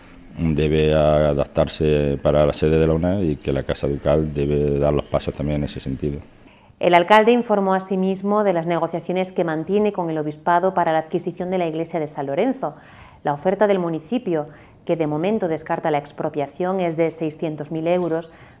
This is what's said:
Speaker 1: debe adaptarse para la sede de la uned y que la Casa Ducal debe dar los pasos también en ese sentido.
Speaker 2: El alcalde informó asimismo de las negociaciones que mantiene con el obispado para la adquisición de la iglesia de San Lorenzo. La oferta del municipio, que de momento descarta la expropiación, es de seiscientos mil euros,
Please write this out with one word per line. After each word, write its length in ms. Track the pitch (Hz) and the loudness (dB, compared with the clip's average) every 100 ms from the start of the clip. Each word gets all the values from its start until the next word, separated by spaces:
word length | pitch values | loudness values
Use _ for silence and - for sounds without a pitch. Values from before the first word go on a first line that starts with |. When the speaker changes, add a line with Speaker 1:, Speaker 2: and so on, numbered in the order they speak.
| - - - - | -20 -20 -16 -4
Speaker 1:
debe 560 | 80 73 76 78 78 | 0 2 2 4 4
adaptarse 1200 | 78 76 76 76 71 69 - 76 - 78 73 73 69 | 4 4 4 4 2 0 0 0 0 2 2 2 0
para 240 | 78 73 73 | 2 4 4
la 80 | |
sede 260 | - 78 80 | 2 2 4
de 80 | 80 | 4
la 60 | |
uned 280 | 80 87 98 | 2 0 0
y 120 | 85 71 | 0 -2
que 160 | - | -2
la 120 | 67 | -2
Casa 260 | 67 73 71 | -2 -4 -4
Ducal 440 | 71 73 76 78 | -2 0 2 0
debe 460 | 73 71 73 73 71 | -2 0 0 0 2
dar 140 | 71 | 2
los 100 | 73 | 0
pasos 300 | - 71 - | -2 -4 -4
también 240 | - 71 73 | -6 -4 -2
en 80 | 71 | -4
ese 160 | 67 | -6
sentido. 400 | 67 67 76 71 - - - - - - | -8 -6 -6 -6 -12 -20 -20 -20 -20 -4
Speaker 2:
El 140 | 175 | 4
alcalde 400 | 175 175 214 214 | 4 6 6 6
informó 400 | 240 233 208 190 | 4 2 0 2
asimismo 720 | 190 185 190 190 190 196 208 202 | 0 0 0 0 -2 0 0 2
de 80 | |
las 120 | 170 165 | 0 0
negociaciones 680 | 170 160 170 170 185 185 | 0 -2 -4 -4 -4 -2
que 100 | 185 | -2
mantiene 480 | 170 156 160 202 208 | -2 -2 -2 0 0
con 180 | 202 170 | -2 -4
el 80 | 156 | -4
obispado 560 | 151 151 - 175 190 | -4 -4 0 2 2
para 200 | 180 165 | 2 0
la 60 | 160 | 0
adquisición 500 | 160 180 180 170 180 | -2 -4 -6 -6 -4
de 80 | 185 | -2
la 100 | 170 | -2
iglesia 320 | 160 165 170 | -4 -4 -4
de 80 | 151 | -6
San 200 | 151 139 | -6 -4
Lorenzo. 480 | 139 247 - 156 - - - - - 151 | -2 -2 -2 -6 -8 -18 -20 -20 -8 -4
La 80 | |
oferta 340 | 143 190 190 208 | -2 -2 2 2
del 120 | 196 | 2
municipio, 680 | 170 160 156 247 190 160 151 - - - - | -2 -4 -4 -6 -2 -4 -4 -12 -20 -12 -4
que 100 | 165 | -2
de 120 | 151 | -2
momento 420 | 151 180 220 180 | -2 -2 -2 -2
descarta 420 | 156 156 165 165 | -4 -4 -4 -2
la 60 | 147 | -2
expropiación, 840 | 143 - 156 147 143 - 185 190 | -4 -8 -6 -4 -6 -4 -4 -2
es 160 | 175 160 | -2 0
de 160 | 165 | -2
seiscientos 580 | 156 156 151 165 151 147 | -2 -6 -6 -8 -8 -8
mil 160 | 160 160 | -4 -2
euros, 440 | 180 175 160 165 - - - | 0 0 -4 -6 -16 -20 -12